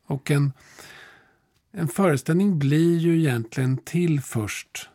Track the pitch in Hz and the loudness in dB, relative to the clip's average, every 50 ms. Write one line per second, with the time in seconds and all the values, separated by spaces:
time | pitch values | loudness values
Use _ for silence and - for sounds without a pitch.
0 | _ - 143 131 - - 147 143 143 139 - - - - - - - - - - | _ -8 -8 -6 -2 0 0 2 0 0 -2 -6 -14 -20 -20 -20 -20 -20 -20 -20
1 | - - - - _ _ _ _ _ _ _ _ _ _ - 185 165 143 - 196 | -20 -20 -20 -20 _ _ _ _ _ _ _ _ _ _ -8 -6 -6 -4 0 0
2 | 196 175 147 131 - - 160 180 202 208 180 147 139 135 147 160 170 170 170 165 | 2 2 2 0 0 0 0 2 2 2 2 2 2 2 2 4 4 2 2 2
3 | 165 170 165 165 160 143 123 117 113 - - 139 131 131 131 127 - - - 175 | 2 2 2 2 2 2 0 -2 -4 -6 -4 -2 -2 0 -2 -2 -4 -4 -2 0
4 | 175 165 151 143 - - - 113 104 98 - - - _ - - - - | 0 0 0 -2 -2 -4 -6 -6 -4 -6 -8 -12 -14 _ -16 -18 -18 -18